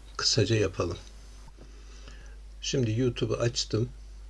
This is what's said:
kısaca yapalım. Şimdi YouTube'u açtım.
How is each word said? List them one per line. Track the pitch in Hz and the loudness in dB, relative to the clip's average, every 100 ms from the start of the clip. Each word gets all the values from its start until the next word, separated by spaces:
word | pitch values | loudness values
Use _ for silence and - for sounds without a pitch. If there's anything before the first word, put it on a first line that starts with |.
| - - | -8 0
kısaca | - - 104 113 | 4 6 6 6
yapalım. | 95 - 90 87 - - - - - - - - - - - - - - - - | 4 2 -2 -2 -10 -16 -18 -16 -16 -16 -18 -16 -16 -16 -14 -14 -14 -14 -14 -8
Şimdi | - 143 117 110 | 0 2 4 4
YouTube'u | 127 123 113 117 | 2 2 0 2
açtım. | 117 - - 110 123 - - - | 2 2 0 2 0 -4 -14 -14